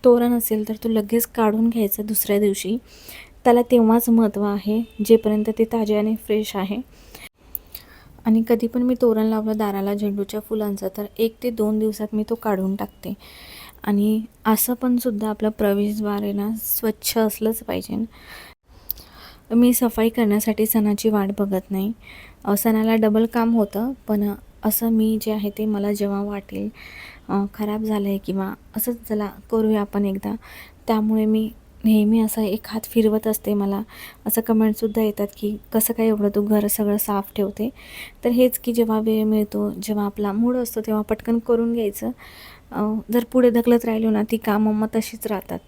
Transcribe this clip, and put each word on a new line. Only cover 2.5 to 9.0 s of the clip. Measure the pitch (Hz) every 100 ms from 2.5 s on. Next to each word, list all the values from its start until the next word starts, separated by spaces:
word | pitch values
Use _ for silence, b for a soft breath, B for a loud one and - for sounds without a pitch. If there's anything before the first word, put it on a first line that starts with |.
| 196 185 233 B B B B B -
त्याला | 254 240
तेव्हाच | 240 240 220 226 233
महत्त्व | 226 220 202
आहे, | 208 202 208 220 226 - 208
जेपर्यंत | 226 220 214 214 214
ते |
ताजे | 226 233 208 208
आणि | 214 220
फ्रेश | - 214 214 202
आहे. | 190 208 - B B B B _ B B B B B B B B
आणि | 226 220 226
कधी | 226 233
पण | 247
मी | 247 247